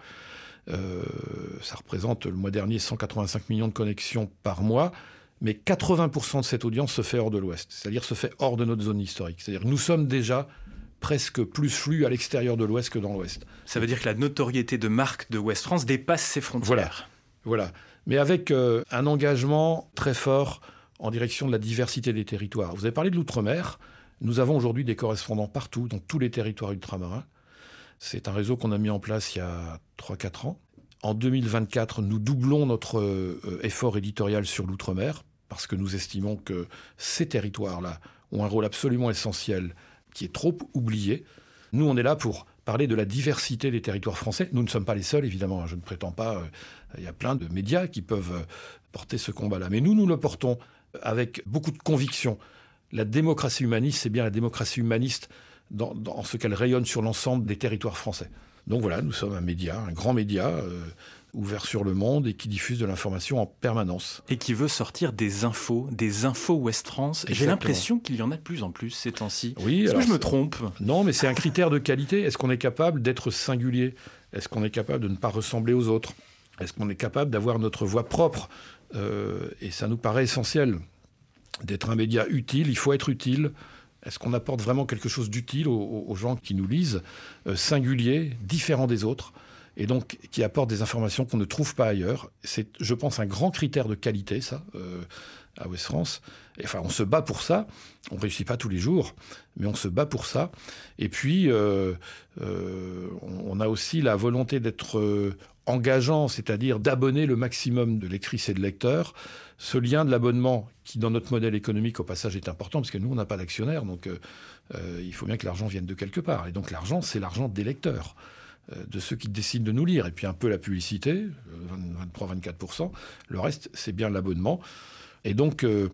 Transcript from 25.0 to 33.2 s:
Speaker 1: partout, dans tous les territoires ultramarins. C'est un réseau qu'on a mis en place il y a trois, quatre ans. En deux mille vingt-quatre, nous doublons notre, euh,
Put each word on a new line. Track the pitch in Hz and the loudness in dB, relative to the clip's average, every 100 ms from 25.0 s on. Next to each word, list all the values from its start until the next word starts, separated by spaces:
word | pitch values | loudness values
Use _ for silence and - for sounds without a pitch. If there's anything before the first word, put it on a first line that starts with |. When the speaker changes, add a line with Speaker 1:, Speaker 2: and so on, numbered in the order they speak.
| 113 107 - 107 104 | 0 -2 -2 -2 -2
Speaker 1:
partout, | 135 117 120 120 | -4 -6 -6 -4
dans | 107 | -6
tous | - 156 | -4 -2
les | 123 | 0
territoires | 120 107 104 101 | 0 -4 -4 -6
ultramarins. | 98 - 95 90 107 - _ _ - - - - - | -6 -6 -6 -6 -8 -10 _ _ -20 -20 -20 -20 -16
C'est | - - - | -10 -8 -4
un | |
réseau | 101 104 123 | -2 0 0
qu'on | 113 | 0
a | 104 | 0
mis | 107 | 0
en | 101 | -2
place | 107 107 - | -2 -4 -4
il | 95 | -6
y | |
a | 90 87 82 80 _ - | -6 -6 -8 -12 _ -16
trois, | - 98 | -12 -8
quatre | 95 - 127 | -8 -6 -8
ans. | 185 _ _ - _ | -8 _ _ -20 _
En | 107 | -4
deux | 107 127 | 0 2
mille | 131 113 | 2 2
vingt-quatre, | 110 107 123 113 - | 0 0 0 -2 0
nous | 101 110 | 0 0
doublons | 107 139 127 147 | 2 2 4 4
notre, | 139 117 - 113 | 4 2 0 0
euh, | 101 95 | 2 0